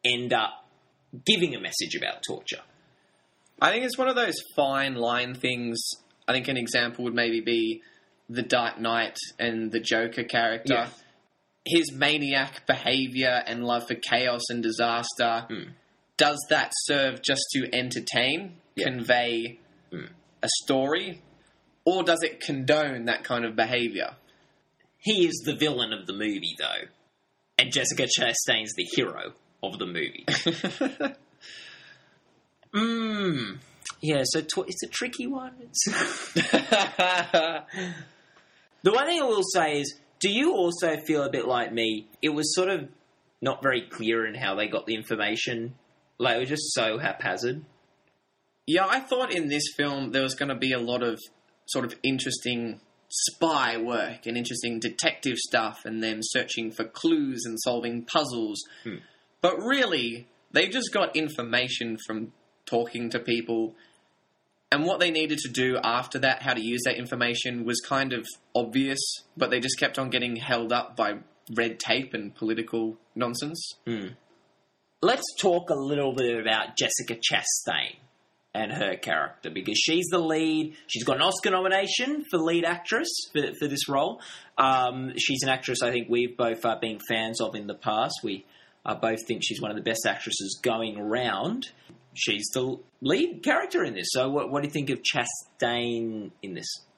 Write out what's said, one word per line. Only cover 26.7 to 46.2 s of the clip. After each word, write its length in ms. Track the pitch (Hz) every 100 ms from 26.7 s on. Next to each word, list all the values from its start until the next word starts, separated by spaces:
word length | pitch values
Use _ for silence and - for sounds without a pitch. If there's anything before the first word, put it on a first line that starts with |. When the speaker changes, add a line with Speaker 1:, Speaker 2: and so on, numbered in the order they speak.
| 50 - _ _ _ _ _ _ -
Speaker 1:
And 140 | 123
Jessica 320 | 135 123 127 127
Chastain's 680 | - 123 113 - 113 107 -
the 80 | 98 -
hero 380 | 110 64 50 - _ _
of 140 | 95 95
the 60 | 90
movie. 400 | 85 71 - -
Speaker 2:
<laughs> 880 | - 170 165 180 - 269 - 277 - _ _ - - - - - - _ _ _ _ _ _ _
Speaker 1:
Mm. 840 | 208 226 233 220 208 196 143 107 131 - - - -
Yeah, 220 | 156 147 127
so 160 | 160
tw-, 240 | 156 - 190
it's 160 | 180
a 40 | -
tricky 380 | - 247 - 247
one. 260 | 269 254 254
It's 240 | 233 - -
<laughs> 0 |
Speaker 2:
<laughs> 1800 | - - - - 165 - - - 214 196 - 180 180 175 170 165 156 - 185 185 160 139 _ _ - _ _ _ _
Speaker 1:
The 80 | 185
one 160 | 233 294
thing 140 | 349
I 40 | 262
will 160 | 214
say 360 | 185 185 156 147
is, 140 | 143 - _ _
do 100 | 196
you 240 | 214 311
also 440 | 202 175 170 170 151
feel 260 | - 151
a 60 | 139
bit 180 | 131 123
like 260 | 123 117
me? 340 | 117 113 107 - -
It 80 | 151
was 240 | 151 151
sort 160 | - 185
of 180 | 185 143 - _ _ _ _
not 220 | 127 -
very 180 | 135 127
clear 440 | 101 - 110 113 113
in 80 | 107
how 180 | 101 98
they 120 | 107
got 180 | 104 -
the 80 | 110
information. 800 | 110 110 104 110 - 117 117 127 _ _ _
Like, 180 | _